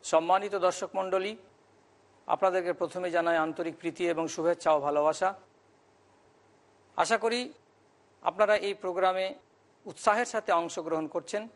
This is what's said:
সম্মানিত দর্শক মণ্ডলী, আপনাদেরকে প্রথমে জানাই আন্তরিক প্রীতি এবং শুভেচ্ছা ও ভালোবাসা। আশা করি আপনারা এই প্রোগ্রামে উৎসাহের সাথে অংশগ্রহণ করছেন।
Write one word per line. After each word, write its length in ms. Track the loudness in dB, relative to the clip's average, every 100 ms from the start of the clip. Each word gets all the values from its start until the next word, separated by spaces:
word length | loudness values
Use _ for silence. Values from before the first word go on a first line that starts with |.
সম্মানিত 520 | 2 2 4 0 2 0
দর্শক 340 | 0 0 -6 -4
মণ্ডলী, 400 | -2 -2 -2 -8 -18 _ _ _ _ _ _ _ -4
আপনাদেরকে 460 | 0 2 2 0
প্রথমে 380 | -2 -4 -4 -2
জানাই 260 | 0 2 2
আন্তরিক 380 | 0 -2 -6 -4
প্রীতি 300 | -8 -4 -2
এবং 200 | 0 -2
শুভেচ্ছা 460 | 0 0 2 2
ও 60 | 2
ভালোবাসা। 540 | 2 2 2 2 -2 -2 _ _ _ _ _ _ _ _ _ _ _ _ _ _ _ -2
আশা 220 | 2 2
করি 360 | 0 -2 -6 -12 _ _ _ _ _ _
আপনারা 340 | -6 2 2 4
এই 180 | 0
প্রোগ্রামে 640 | -6 -6 0 2 2 -4 -8 _ _ _ _ -18
উৎসাহের 400 | -2 0 2 0
সাথে 260 | -4 0
অংশগ্রহণ 560 | 0 0 -6 -4 -4 -4
করছেন। 400 | -6 -6 -8 -8